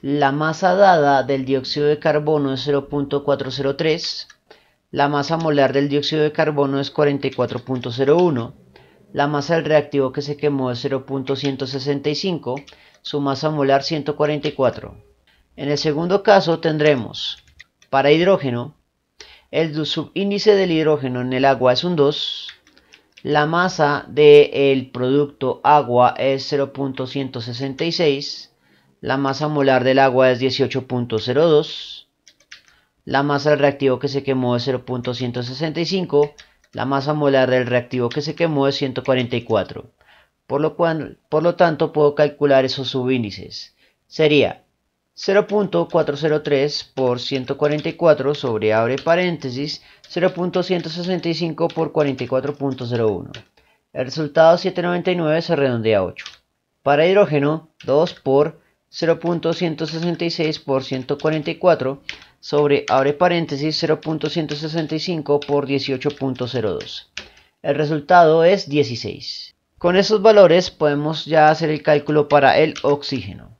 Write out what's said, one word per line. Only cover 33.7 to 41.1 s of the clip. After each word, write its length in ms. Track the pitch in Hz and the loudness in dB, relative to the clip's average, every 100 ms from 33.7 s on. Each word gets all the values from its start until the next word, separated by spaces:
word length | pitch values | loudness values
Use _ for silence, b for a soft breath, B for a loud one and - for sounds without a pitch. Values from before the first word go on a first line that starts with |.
| 139 139 123 | 2 0 0
que 80 | 143 | -2
se 160 | 139 | -4
quemó 320 | 135 131 127 120 | -2 -2 0 0
es 80 | |
cero 220 | 123 127 123 | -2 -4 -4
punto 280 | 127 120 | -8 -6
ciento 300 | 123 127 123 | -6 -6 -6
sesenta 360 | 123 131 160 156 | -8 -6 -6 -4
y 60 | 170 | -4
cinco, 480 | 190 180 147 147 - b b b | -4 0 2 0 -2 b b b
la 120 | - 120 | -8 -2
masa 280 | 139 135 | -2 -2
molar 380 | 151 143 135 127 | 0 2 4 4
del 160 | 127 120 | 2 2
reactivo 420 | 123 120 127 120 | -2 -2 -4 -2
que 140 | 151 | -4
se 100 | 147 | -8
quemó 340 | 151 170 147 139 | -4 -2 0 0
es 80 | 139 | 0
ciento 280 | 139 123 | -4 -6
cuarenta 320 | 123 131 120 120 | -2 0 0 -4
y 80 | |
cuatro. 480 | 120 110 92 - - _ b b b _ _ | -2 -2 -2 -10 -18 _ b b b _ _
Por 140 | 139 | -2
lo 140 | 151 - | -2 0
cual, 440 | 170 160 139 | -2 -2 -6